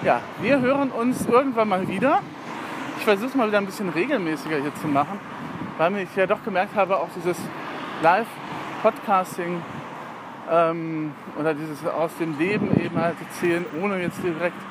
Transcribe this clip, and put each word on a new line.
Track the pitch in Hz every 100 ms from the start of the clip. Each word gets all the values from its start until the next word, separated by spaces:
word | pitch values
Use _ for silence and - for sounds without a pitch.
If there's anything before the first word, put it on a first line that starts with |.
Ja, | 190 123 117 -
wir | 185 277
hören | 247 277 277
uns | - 233 247 -
irgendwann | 240 277 233 220
mal | 190 185
wieder. | 190 247 359 - - - - - - - -
Ich |
versuch's | - 202 247 262
mal | 220
wieder | 208
ein | 196
bisschen | - 196
regelmäßiger | 160 233 277 170 156 - 156
hier | 143 -
zu | 156
machen, | 139 147 202 - - - - - -
weil | 160 202
ich | 180 -
ja | 190
doch | 208
gemerkt | - 185 202 220
habe, | 185 190
auch | 170 180
dieses | 170 170 165 - - - - -
Live-Podcasting, | 160 185 226 - - - - - 214 220 - 190 185 - 175 175 151 - - - - - - - -
ähm, | 165 165 165 165 160 156 139 - -
oder | 151
dieses | 147 156 147 156
aus | 143 165 -
dem | 165 147
Leben | 175 208 196 175
eben | 170 170
halt | 165 165
erzählen, | 160 - 175 170 180 151
ohne | 202 190
jetzt | 175 -
direkt | 180 160 175 - -